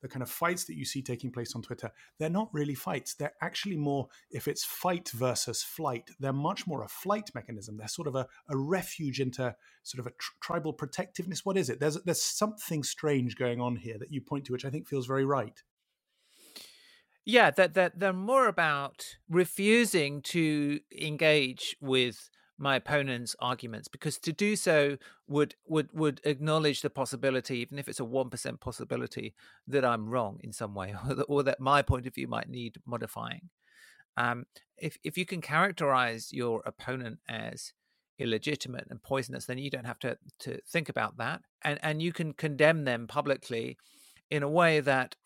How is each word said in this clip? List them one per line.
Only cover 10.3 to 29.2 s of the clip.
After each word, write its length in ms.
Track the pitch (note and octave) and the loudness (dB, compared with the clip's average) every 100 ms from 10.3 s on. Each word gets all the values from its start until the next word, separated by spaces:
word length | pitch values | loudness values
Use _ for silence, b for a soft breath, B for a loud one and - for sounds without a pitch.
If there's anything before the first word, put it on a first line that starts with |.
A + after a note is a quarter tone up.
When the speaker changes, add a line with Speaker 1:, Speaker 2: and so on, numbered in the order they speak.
| - | -10
Speaker 1:
tribal 320 | - E3+ D#3 | -4 -2 -2
protectiveness. 720 | C3+ C#3 - F#3+ - F3+ E3 G3 | -4 -4 -4 -4 -4 -6 -4 0
What 120 | F#3+ | 2
is 120 | B2 | 2
it? 100 | B2+ | 2
There's, 220 | D3 D3+ | 0 0
there's 200 | F3 D#3+ | 0 0
something 600 | - - G#3+ G#3+ - D#3+ | 0 2 0 0 -4 -2
strange 520 | B2+ - D#3 C#3 B2 G#2+ | -2 -2 2 4 2 0
going 260 | B2 A#2+ | 0 0
on 140 | B2 A2+ | 0 -2
here 240 | A2+ G#2+ | -6 -10
that 120 | C3 | -8
you 100 | C#3 | -8
point 240 | - C#3+ C#3 | -4 -6 -4
to, 80 | |
which 120 | B2+ C#3 | -4 -4
I 40 | |
think 160 | D3+ - | -6 -4
feels 180 | C#3 B2 | -2 0
very 200 | C3+ C3+ | 2 4
right. 360 | C#3 A2 - - _ _ _ _ B B B B B B B B B B B - | 2 0 -8 -20 _ _ _ _ B B B B B B B B B B B 4
Speaker 2:
Yeah, 240 | A#3+ F#3 | 8 8
that, 220 | C#3+ F3+ E3+ | 8 6 6
that 240 | F3 F3 | 2 4
they're 140 | F#3+ | 0
more 340 | F#3 G3+ C4+ A#3+ | 0 4 6 6
about 720 | F3+ D#3+ C#3+ C#3 - - - - | 4 2 2 -2 -8 -16 -14 0
refusing 920 | E3+ F3 - G3+ A#3 A#3 F3 C#3+ C#3+ | 2 4 4 6 6 6 4 2 -2
to 560 | - F3 D#3+ D3+ C#3+ D3 - | -2 0 2 2 2 -2 -6
engage 840 | - D3+ D3 D#3 D3+ C3 B2+ - - | -8 -4 2 6 6 4 -2 -8 -6
with 480 | C#3 C3 B2 G#2+ - b b - | 2 4 4 0 -14 b b -6
my 180 | C#3+ C3 | 0 0
opponent's 600 | - D3 C#3 A#2+ A#2+ - | 2 0 2 -2 -4 -4
arguments, 480 | B2 B2+ A#2+ A2 - | -2 -2 -6 -10 -12
because 300 | - D#3+ - | -8 -6 -4
to 120 | - | -4
do 240 | D3+ G3+ G#3+ | 0 2 2
so 420 | - D#3 C#3+ C#3 B B - | 6 6 6 2 B B -2
would, 280 | C#3+ D3 - - | 2 2 0 -2
would, 220 | D#3 D3+ | 0 0
would 280 | D#3 D#3 C3+ | 0 0 2
acknowledge 580 | D3 C3+ D3+ D#3 D3+ C3 | 0 0 2 2 4 2
the 80 | C#3+ | -2
possibility, 680 | - C3 C3 C3+ C3 - B2+ | -2 -4 0 0 0 0 -4
even 180 | A#2+ C#3 | -4 -8
if 120 | C3+ | -8
it's 100 | - | -6
a 60 | A#2 | -2
one 240 | C3 B2+ | -2 -2
percent 320 | - C3 B2+ | -4 -6 -6
possibility, 720 | C3 A#2+ A#2+ B2 B2 - | -6 -8 -6 -4 -4 -6